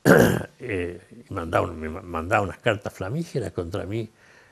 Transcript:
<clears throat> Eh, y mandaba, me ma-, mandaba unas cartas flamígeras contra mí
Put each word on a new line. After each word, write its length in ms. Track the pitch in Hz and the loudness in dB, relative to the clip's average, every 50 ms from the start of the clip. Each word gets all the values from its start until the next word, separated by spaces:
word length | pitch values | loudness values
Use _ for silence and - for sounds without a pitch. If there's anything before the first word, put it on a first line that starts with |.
| - | 4
<clears throat> 460 | - - - - - - - - - - | 6 8 8 8 6 4 2 -2 -6 -12
Eh, 680 | - - - 101 92 90 87 87 87 - - - 120 - - | -12 -8 -4 -4 -2 -2 -4 -6 -10 -14 -20 -20 -20 -14 -8
y 40 | 90 | -6
mandaba, 340 | 95 85 82 87 101 92 | -6 -2 0 2 2 2
me 220 | 90 85 80 78 80 | 0 -2 -6 -6 -8
ma-, 120 | 78 95 | -8 -8
mandaba 400 | 90 87 85 82 82 90 110 110 | -8 -6 -6 -6 -2 0 2 2
unas 160 | 101 92 - | 2 0 -4
cartas 340 | - - 120 107 95 - 104 | -2 0 0 0 0 -2 -8
flamígeras 600 | - - 95 92 123 165 165 - - 143 107 92 | -8 -8 -6 -6 -4 -6 -6 -6 -6 -6 -6 -6
contra 340 | - - 87 85 92 98 87 | -4 -6 -6 -4 -4 -6 -6
mí 240 | 90 104 117 113 107 _ _ _ - - - - _ | -4 -6 -6 -6 -8 _ _ _ -20 -20 -20 -20 _